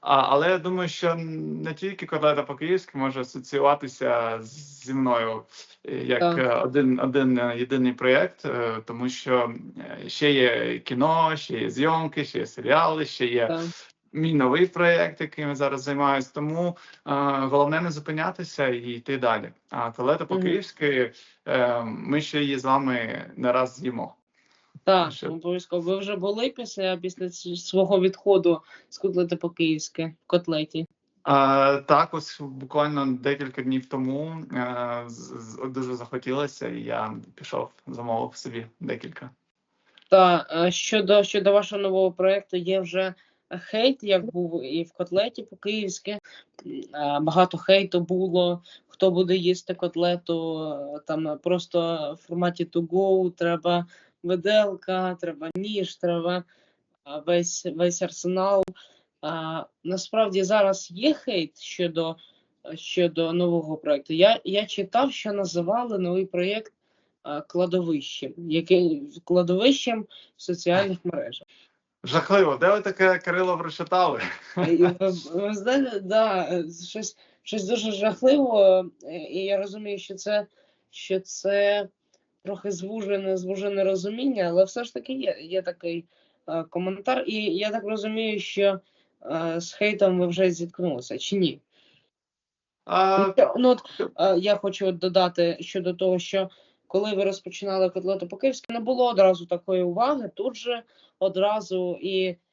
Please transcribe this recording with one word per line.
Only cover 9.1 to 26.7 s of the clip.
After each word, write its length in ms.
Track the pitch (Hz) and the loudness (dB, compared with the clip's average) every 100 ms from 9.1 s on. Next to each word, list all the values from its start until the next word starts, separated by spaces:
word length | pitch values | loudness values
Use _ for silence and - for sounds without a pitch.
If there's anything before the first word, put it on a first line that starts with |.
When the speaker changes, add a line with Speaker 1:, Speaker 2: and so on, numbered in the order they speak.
| 123 139 127 120 117 - - - - | -6 0 0 0 -6 -14 -16 -14 -12
Speaker 1:
е, 60 | - | -10
ще 220 | - 147 | 0 2
є 480 | 139 127 117 117 120 | 6 4 4 -2 -4
кіно, 560 | - 123 151 160 160 151 | -6 0 2 4 2 0
ще 240 | - 117 | -6 -4
є 100 | 110 | -4
зйомки, 560 | 113 151 165 160 - 143 | 0 2 2 -2 -4 -6
ще 140 | - | -6
є 60 | - | -8
серіали, 600 | - 120 151 165 156 143 | -8 2 4 4 0 -6
ще 200 | - 127 | -2 0
є 220 | 131 143 | 2 0
Speaker 2:
Так. 140 | 165 170 - - _ _ | -2 -6 -12 -20 _ _
Speaker 1:
мій 200 | 151 160 | -2 0
новий 320 | 156 127 151 185 | 4 4 4 2
проєкт, 560 | 180 175 170 170 151 | 4 4 4 2 -2
яким 280 | 151 - 147 | -10 -6 -6
я 60 | 139 | -2
зараз 260 | 139 139 | -2 -2
займаюсь. 440 | 135 139 143 139 131 | -4 0 2 2 -2
Тому, 500 | - 147 160 175 170 - - - | -6 -4 -2 -4 -4 -18 -18 -4
е, 40 | 139 143 139 135 | -2 0 0 2
головне 360 | 143 143 156 | 2 2 2
не 100 | 175 | -2
зупинятися 760 | 151 147 156 170 180 170 - 135 | -6 -8 -4 -4 -6 -12 -4 -2
і 120 | 123 | -2
йти 380 | 120 120 117 139 | -6 -10 -6 -2
далі. 320 | 123 107 110 - _ | 0 0 -4 -16 _
А 220 | 123 117 | -6 -6
котлета 320 | 117 135 160 | -2 0 0
Speaker 2:
Мгм. 120 | 147 185 | 0 -2
Speaker 1:
по-київськи, 800 | 185 180 190 - 147 135 120 - - _ - | 0 -2 -4 -4 -2 0 -2 -4 -20 _ -2
е, 360 | 131 123 120 | 0 2 0
ми 380 | 113 110 113 147 | -4 -8 -2 -2
ще 200 | 147 151 | -2 -2
її 160 | 143 135 | -2 -2
з 60 | 131 | 2
вами 600 | 135 135 123 113 123 - - | 2 2 -2 -4 -8 -12 -4
не 160 | 123 | 0
раз 240 | 123 127 127 | 2 0 -4
з'їмо. 360 | 127 120 - - _ _ _ _ _ - | -8 -6 -10 -14 _ _ _ _ _ -6
Speaker 2:
Так, 280 | - 190 160 | 2 4 2
Speaker 1:
Ще 160 | - - | -4 -8
Speaker 2:
ну, 60 | 160 | -8
обов'язково. 460 | 175 180 175 175 170 | -6 -6 -4 -4 -2
Ви 60 | 196 | -4
вже 180 | 202 202 | -4 -4
були 340 | 190 208 254 | -4 -2 -4
після, 480 | 254 233 | -6 -12